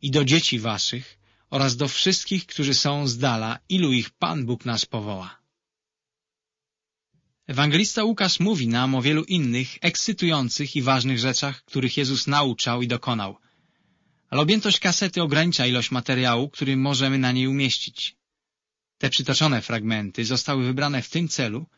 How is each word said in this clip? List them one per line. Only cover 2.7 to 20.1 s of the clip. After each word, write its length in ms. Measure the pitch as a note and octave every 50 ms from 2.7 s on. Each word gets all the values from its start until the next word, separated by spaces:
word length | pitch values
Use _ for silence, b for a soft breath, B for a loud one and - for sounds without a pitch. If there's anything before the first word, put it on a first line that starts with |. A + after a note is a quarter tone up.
| C3+
są 340 | - - C#3+ C#3+ D3 C#3+
z 100 | B2+ A#2
dala, 420 | A#2 C#3 C3 A#2 A2+ A2 A2+ A#2 - _ -
ilu 220 | F#3 F#3 E3+ C#3
ich 180 | B2+ A#2+ A2 -
Pan 360 | _ - F3 F3 E3+ D3 B2
Bóg 200 | A#2 A#2+ - -
nasz 200 | A#2+ A#2 G#2 -
powoła”. 540 | - - A2 G#2 G#2 G2+ F#2+ F2+ F2+ - _ _ _ _ _ _ _ _ _ _ _ _ _ _ _ _ _ _ _ _ _ _ _ _ _ _ _ _ _ _ _ _ _ _ _ _ _ _ _ _ _ -
Ewangelista 560 | - B2+ C3+ D3 D3 C#3+ F3 G#3+ - - A3+ G#3+
Łukasz 360 | A3+ A3 - G3 F3+ - -
mówi 280 | E3+ G#3 G#3+ D3 B2
nam 280 | A2+ A#2 B2 B2+ C3+ C3+
o 60 | C3
wielu 220 | A#2+ C#3+ D3+ D#3 D#3+
innych 540 | - F#3 F3 C#3 A#2+ A#2+ B2+ C3 - - -
ekscytujących 920 | - F3 E3+ - - A3+ G3 - F#3 E3+ D#3+ C#3+ B2+ A#2 - - D3 C3+ -
i 60 | C#3+
ważnych 380 | B2 C3+ C3 B2+ A#2+ C3+ C3 A2+
rzeczach, 440 | A#2+ C3 B2 - C#3+ C#3 C3+ - _
których 340 | - - C3+ C3 B2 -
Jezus 300 | D3+ C#3 B2+ C3+ A#2 -
nauczał 540 | D3 C#3+ D3 D3 C3 A#2 - - B2 A#2+ B2
i 60 | B2
dokonał. 500 | A#2+ B2 A#2 - B2+ A#2 A2 G2+ G2 G2+ _ _ _ _ _ _ _ _ _ _ _ _ _ _ _ _ _ _ -
Ale 100 | B2+ C#3
objętość 380 | D3+ D#3+ G#3+ G#3+ - G#3 E3+ -
kasety 420 | - F3+ E3+ - G3 F3+ - F3+
ogranicza 460 | E3+ C#3+ C#3+ D#3 E3 F3 D#3+ - B2
ilość 240 | B2 B2 B2 A2+ -
materiału, 580 | C3 B2 - - C3 B2+ B2+ B2 A#2 A#2+ C#3 C#3+
który 280 | - - C#3+ C3+ C3+
możemy 400 | C3 C3 C#3+ C#3 B2 C3+ C3+ C3+
na 140 | C3+ C3 B2+
niej 160 | B2 B2+ C3
umieścić. 680 | C3 C#3 C#3 C3+ B2+ - - - - - - - - _ _ _ _ _ _ _ _ _ _ _ _ _ _ _ _ _
Te 120 | - C#3 C3
przytoczone 520 | - - C3+ - - - D#3 D3+ C3 A2
fragmenty 640 | - - A#2 A2 G#2 A2+ A2 G#2+ G#2 F#2+